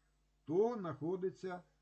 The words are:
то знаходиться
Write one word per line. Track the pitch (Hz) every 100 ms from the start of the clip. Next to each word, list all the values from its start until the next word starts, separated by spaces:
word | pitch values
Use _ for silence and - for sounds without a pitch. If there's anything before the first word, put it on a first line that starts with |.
| _ _ _ _
то | - 170 226 233
знаходиться | 175 131 156 185 185 - 185 180 - _